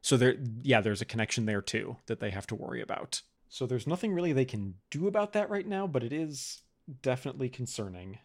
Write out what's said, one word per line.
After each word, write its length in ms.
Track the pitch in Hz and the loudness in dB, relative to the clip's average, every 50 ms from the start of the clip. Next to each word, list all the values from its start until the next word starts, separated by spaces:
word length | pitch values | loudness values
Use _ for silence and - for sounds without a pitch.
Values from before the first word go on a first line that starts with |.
So 160 | - - 139 | 4 4 6
there, 200 | 127 123 127 123 - 143 120 110 117 123 | 8 8 6 6 4 -2 -6 -6 -4 4
yeah, 180 | 135 127 110 | 6 6 6
there's 220 | 101 107 104 98 113 | 8 6 2 0 -2
a 20 | |
connection 400 | - - 113 110 - - - 113 | -4 0 0 0 0 2 0 0
there 160 | 107 107 101 | 2 0 0
too 360 | 98 - - 110 - - 123 - _ | -2 -2 -2 -2 -2 -4 -8 -12 _
that 140 | - 113 110 | -6 -4 -2
they 100 | - 107 | -2 -4
have 160 | 95 98 98 | -4 -4 -6
to 80 | - 113 | -6 -6
worry 260 | - - - 120 120 | -6 -4 -6 -4 -6
about. 400 | 107 - - - - - - - - _ _ _ _ _ | -4 -4 -4 -6 -4 -6 -6 -8 -8 _ _ _ _ _
So 180 | - - 135 | -8 -6 -2
there's 200 | 117 127 123 104 | -2 -2 -2 0
nothing 280 | 143 160 180 - 220 190 | 0 -2 0 0 0 0
really 180 | 175 175 175 151 | 2 2 2 4
they 120 | 131 131 | 4 2
can 300 | 131 - 107 101 98 90 92 _ _ | 2 0 -4 -4 -6 -8 -10 _ _
do 180 | - 143 170 202 | -4 -2 0 2
about 240 | 196 214 208 208 208 | 2 2 0 2 2
that 180 | 214 208 - | 0 0 0
right 160 | 208 202 185 | -2 -4 -2
now, 200 | 202 202 190 196 | -2 -2 -2 -2
but 180 | 190 147 131 117 | 0 0 0 0
it 80 | 117 143 | 0 -2
is 500 | 151 160 156 147 135 - - - - _ _ _ _ _ - 139 123 - | -2 -2 -4 -6 -8 -10 -10 -12 -14 _ _ _ _ _ -16 -16 -4 0
definitely 460 | 135 127 123 - 139 127 139 135 127 | 0 0 0 -2 -6 -4 -2 -4 -4
concerning. 720 | 127 - 123 113 - - 107 98 92 90 90 95 95 117 _ | -4 -4 -8 -6 -4 -6 -6 -6 -6 -10 -10 -12 -12 -14 _